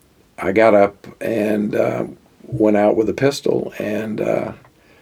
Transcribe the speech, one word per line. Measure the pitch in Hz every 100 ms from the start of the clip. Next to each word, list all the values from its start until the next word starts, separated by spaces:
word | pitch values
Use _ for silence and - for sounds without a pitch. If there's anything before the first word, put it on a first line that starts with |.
| _ _ _ -
I | 87
got | 95 113
up | 104 101 - - -
and, | - 110 104 107 104 110
uh, | 117 120 113 - _ _ -
went | 107 107 104
out | 104 104
with | 110
a |
pistol | - 135 139 - - - -
and, | 104 107 110 110
uh, | 110 113 117 - _ _ _ _